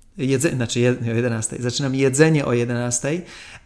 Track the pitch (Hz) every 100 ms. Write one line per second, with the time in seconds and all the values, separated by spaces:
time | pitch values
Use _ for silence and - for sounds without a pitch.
0 | - - 135 135 165 131 117 123 123 123
1 | 117 117 120 113 110 - 120 - 139 135
2 | 135 131 160 156 - 120 120 120 123 -
3 | 139 175 180 - - -